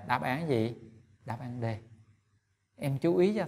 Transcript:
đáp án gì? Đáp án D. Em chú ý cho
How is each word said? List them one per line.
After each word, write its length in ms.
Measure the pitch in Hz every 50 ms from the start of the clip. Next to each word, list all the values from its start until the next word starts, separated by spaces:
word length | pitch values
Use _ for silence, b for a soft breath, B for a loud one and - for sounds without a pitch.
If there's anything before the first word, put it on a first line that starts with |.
| -
đáp 160 | 120 123 135
án 260 | 151 127 127 151 170 156
gì? 280 | 131 113 110 117 117 - - - - - - - - _ -
Đáp 120 | 110 113 123
án 200 | 131 120 123 123
D. 40 | 117 113 107 98 - - - - - - _ _ _ _ _ _ _ _ _ _ _ _ _
Em 220 | - 151 139 139 135
chú 180 | - 170 180
ý 220 | 185 180 202 214 214
cho 60 | 175